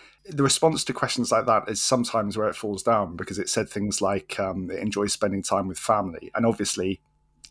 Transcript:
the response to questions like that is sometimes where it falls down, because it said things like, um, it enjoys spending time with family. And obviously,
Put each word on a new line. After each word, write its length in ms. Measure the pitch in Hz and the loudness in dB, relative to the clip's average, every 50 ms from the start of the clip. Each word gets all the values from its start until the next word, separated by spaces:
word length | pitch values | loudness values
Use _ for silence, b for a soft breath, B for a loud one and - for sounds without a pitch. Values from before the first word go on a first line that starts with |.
| B B B B - | B B B B -14
the 180 | - 160 139 139 | -6 0 2 2
response 420 | 135 - - - 160 160 - - | 4 4 4 4 2 2 2 -2
to 80 | - 127 | -4 -2
questions 380 | - 139 123 - - 117 - | -2 -2 -2 0 -2 0 2
like 140 | 127 113 - | 2 2 4
that 200 | 117 113 104 - | 4 4 4 2
is 140 | - 110 - | 0 -2 -2
sometimes 560 | - - 131 120 120 - - 110 104 104 98 | 2 2 2 2 2 2 0 0 0 0 -2
where 100 | 107 107 | 0 0
it 80 | 101 87 | -2 -2
falls 280 | - - 107 101 92 - | -2 -4 -4 -4 -2 2
down, 340 | 117 117 107 98 82 82 | 2 2 2 2 0 -4
because 220 | 85 92 - 98 - | -8 -8 -6 -4 -4
it 100 | 92 - | -4 -2
said 180 | - 113 110 | 0 -2 -2
things 340 | - - 104 101 104 95 - | -2 -2 -4 -2 -2 0 0
like, 380 | 104 95 101 98 - - - - | 0 0 0 -2 -4 -6 -4 -4
um, 320 | 98 95 90 95 92 87 | -2 -2 -2 -4 -6 -6
it 80 | 92 - | -4 -4
enjoys 320 | 101 107 101 101 104 101 | -4 -2 0 0 0 0
spending 320 | - - - 101 95 98 95 | 0 0 0 0 0 -2 0
time 240 | - 101 98 98 | 0 0 0 0
with 100 | 95 92 | -2 -6
family. 540 | - - - 110 104 98 92 85 - - - - | -2 0 2 2 2 0 -2 -6 -10 -12 -6 -2
And 100 | 107 117 | 0 2
obviously, 560 | 117 110 - 104 - - - 92 95 95 - _ _ _ _ _ _ _ _ - - | 2 2 0 -2 -2 -2 -2 -2 -2 -4 -4 _ _ _ _ _ _ _ _ -20 -16